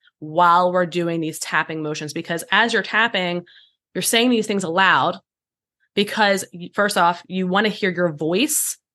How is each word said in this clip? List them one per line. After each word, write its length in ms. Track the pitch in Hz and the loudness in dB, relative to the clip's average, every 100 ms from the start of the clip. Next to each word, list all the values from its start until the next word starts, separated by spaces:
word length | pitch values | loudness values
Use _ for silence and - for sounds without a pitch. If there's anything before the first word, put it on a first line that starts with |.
| _ _ | _ _
while 520 | 156 160 175 175 180 | -6 2 4 6 4
we're 140 | 180 180 | 2 0
doing 340 | 175 170 170 | -2 -2 -2
these 180 | 160 156 | -4 -8
tapping 440 | - 165 160 160 | -4 -2 -2 -6
motions. 300 | 151 151 156 | -6 -6 -8
Because 320 | 165 160 170 - | -10 -6 -8 0
as 200 | 196 233 | 0 2
you're 80 | 226 | 0
tapping, 640 | 185 214 233 202 180 175 175 - _ _ _ | 0 0 0 0 -2 -4 -8 -20 _ _ _
you're 80 | 180 | -6
saying 260 | - 233 247 | 0 2 4
these 160 | 233 214 | 2 0
things 160 | 202 | -2
aloud 560 | 170 170 185 151 151 185 _ _ _ _ _ _ _ | 0 2 4 4 2 -2 _ _ _ _ _ _ _
because, 500 | - 202 - 208 196 - | -2 -2 2 2 2 -4
y-, 180 | 175 175 | -12 -8
first 240 | - 202 202 | -2 0 2
off, 240 | 175 175 - | 2 0 -6
you 180 | 185 185 | -4 0
wanna 240 | 190 214 | 0 0
hear 200 | 202 190 | -2 -4
your 220 | 170 175 | 0 -2
voice 640 | 151 160 180 302 - - - _ | -2 -2 0 0 -2 -4 -8 _